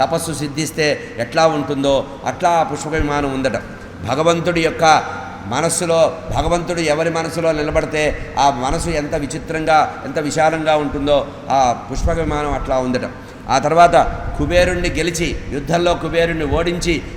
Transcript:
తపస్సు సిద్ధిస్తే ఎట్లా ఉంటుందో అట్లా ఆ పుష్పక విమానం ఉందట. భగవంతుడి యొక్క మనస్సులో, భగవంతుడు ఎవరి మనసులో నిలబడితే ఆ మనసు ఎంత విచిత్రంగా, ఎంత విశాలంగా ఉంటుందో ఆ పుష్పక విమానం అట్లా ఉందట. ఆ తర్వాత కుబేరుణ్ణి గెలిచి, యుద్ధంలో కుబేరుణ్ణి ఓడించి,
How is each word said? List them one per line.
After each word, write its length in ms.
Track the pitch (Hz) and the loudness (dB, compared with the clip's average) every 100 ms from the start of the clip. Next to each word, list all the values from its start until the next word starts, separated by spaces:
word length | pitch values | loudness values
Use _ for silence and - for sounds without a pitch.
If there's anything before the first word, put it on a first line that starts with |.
తపస్సు 320 | 131 165 165 | 0 0 -2
సిద్ధిస్తే 680 | 131 147 135 156 - 151 131 - - | -6 -6 -4 -4 0 0 0 -6 -8
ఎట్లా 280 | 117 160 160 | -2 2 2
ఉంటుందో 600 | 151 135 139 139 135 104 - 120 | 2 -2 0 2 2 -2 -6 -8
అట్లా 240 | 127 175 | 0 2
ఆ 120 | 170 | 2
పుష్పక 320 | 151 143 156 | 0 -4 -4
విమానం 400 | 156 147 143 143 | -2 0 0 -2
ఉందట. 220 | 135 131 101 - - - - 90 | -2 -2 -2 -8 -14 -16 -10 -4
భగవంతుడి 560 | 131 165 170 175 170 | 2 2 2 0 2
యొక్క 380 | 160 - 160 147 - - - - 98 | 0 2 4 4 2 -10 -10 -12 -4
మనస్సులో, 720 | 123 165 165 170 165 151 - - 123 | 0 0 0 2 4 2 0 -4 -2
భగవంతుడు 440 | 156 175 165 170 | 0 0 0 -2
ఎవరి 300 | 156 147 165 | 0 0 0
మనసులో 420 | 165 160 165 165 | -2 -4 0 0
నిలబడితే 840 | 156 151 156 151 151 147 123 - - | 0 0 0 0 0 0 -2 -6 2
ఆ 120 | 139 | 2
మనసు 380 | 127 131 165 160 | 2 -2 -2 -2
ఎంత 260 | 156 147 | -4 -2
విచిత్రంగా, 880 | 160 139 156 - 160 156 156 131 - | -4 -4 -8 -6 -4 2 4 2 -2
ఎంత 140 | 135 151 | -6 -4
విశాలంగా 580 | 147 151 160 160 156 151 | -2 2 2 2 2 2
ఉంటుందో 500 | 143 147 143 143 - - - | 0 -2 2 2 2 -10 0
ఆ 260 | 135 127 110 - | 2 2 0 -4
పుష్పక 180 | 131 175 | -2 0
విమానం 420 | 165 160 151 147 | 0 0 -2 -2
అట్లా 260 | 135 - 131 | -2 0 0
ఉందట. 220 | 127 123 104 - - - - | 0 -2 -4 -10 -16 -14 0
ఆ 100 | 131 | 0
తర్వాత 380 | 147 165 170 160 123 - - - | 4 6 8 6 2 -2 -6 -2
కుబేరుణ్ణి 500 | 147 175 180 175 175 | 2 4 4 2 -2
గెలిచి, 520 | 147 165 170 160 - - | 0 -2 -2 -4 -4 -6
యుద్ధంలో 440 | 127 139 170 175 | -6 0 2 2
కుబేరుణ్ణి 500 | 170 151 165 170 165 | 0 0 0 0 0
ఓడించి, 580 | 147 151 170 170 175 151 - | 0 0 0 -2 -2 -2 -4